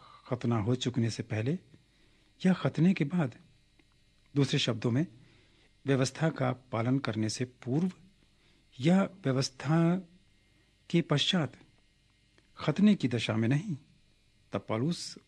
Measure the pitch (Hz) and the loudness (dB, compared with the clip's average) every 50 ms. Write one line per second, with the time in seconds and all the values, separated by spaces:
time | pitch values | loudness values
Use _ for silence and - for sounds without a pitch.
0 | - - - - - - 127 117 - 120 120 113 95 120 127 123 - 127 123 117 | -20 -20 -20 -16 -8 -8 -6 -4 -2 0 0 0 0 0 -2 -2 -2 -4 -2 -2
1 | 113 113 - - 113 - 113 107 110 131 175 185 - _ - - _ _ _ _ | -2 -2 -2 -6 -8 -6 -4 -4 -2 -2 -4 -6 -8 _ -20 -20 _ _ _ _
2 | _ _ _ _ _ _ _ - - 190 180 - - 135 - 147 160 190 180 - | _ _ _ _ _ _ _ 0 2 2 2 2 0 -2 0 2 2 2 4 2
3 | 160 143 180 180 147 117 - - - - _ _ _ _ _ _ _ _ _ _ | 0 -2 0 -2 -2 -2 -4 -10 -20 -20 _ _ _ _ _ _ _ _ _ _
4 | _ _ _ _ _ _ - 143 135 - 156 135 - 131 110 107 - 123 113 135 | _ _ _ _ _ _ 0 0 2 2 2 0 0 -2 -2 -2 0 0 0 0
5 | 175 - - - - - _ _ _ _ _ _ _ _ _ _ - 131 139 127 | 0 -2 -6 -18 -20 -20 _ _ _ _ _ _ _ _ _ _ -2 0 2 2
6 | 135 - - - 156 160 - - 131 127 123 - - - - 113 113 123 131 139 | 2 0 -2 -2 -2 -2 0 0 -2 -2 -2 -4 -8 -6 -4 -2 0 0 0 0
7 | - 120 104 110 110 110 - - 127 123 - - - 120 127 160 185 180 - - | -2 -2 -4 -2 -2 -4 -4 -6 -8 -8 -10 -12 -6 -2 -2 0 0 -2 -4 -8
8 | - - _ _ _ _ _ _ _ _ _ _ _ _ _ - 127 165 185 196 | -20 -20 _ _ _ _ _ _ _ _ _ _ _ _ _ -2 2 2 4 4
9 | 196 - - - - 135 127 135 131 - - - - 131 160 165 165 165 180 185 | 2 0 -4 -6 -2 -2 0 0 -2 -4 -6 -8 -2 0 2 4 4 2 2 0
10 | - - - - _ _ _ _ _ _ _ _ _ _ _ _ _ - - 170 | -4 -10 -20 -20 _ _ _ _ _ _ _ _ _ _ _ _ _ -2 0 0
11 | 165 - 151 139 - - 190 180 143 123 - - - _ _ _ _ _ _ _ | 2 2 2 0 2 0 0 0 -2 -2 -6 -14 -20 _ _ _ _ _ _ _
12 | _ _ _ _ _ _ _ _ _ _ _ - - 156 143 - 202 214 196 - | _ _ _ _ _ _ _ _ _ _ _ -8 -4 -2 2 4 4 4 4 4
13 | - 120 120 113 - - 107 110 113 113 139 147 202 214 147 - - _ _ _ | 2 -2 -2 -2 -2 0 0 0 2 2 0 0 -2 -4 -8 -8 -10 _ _ _
14 | _ _ _ _ _ _ _ _ _ - - 101 - - 110 110 127 165 170 - | _ _ _ _ _ _ _ _ _ -8 -8 -8 -6 -4 -4 -2 -2 -2 -4 -6
15 | - - - - _ | -8 -14 -16 -18 _